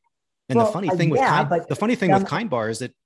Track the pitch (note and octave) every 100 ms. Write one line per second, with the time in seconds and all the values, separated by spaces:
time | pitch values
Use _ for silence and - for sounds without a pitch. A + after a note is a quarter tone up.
0 | _ _ _ _ - A3+ A3 E3+ F#3+ F3+
1 | D3+ B3 B3 D3+ C#3+ E3+ - D3 G#3+ B3
2 | F#3 F#3+ F#3+ D#3+ A3+ A#2+ A2 A2+ B2 _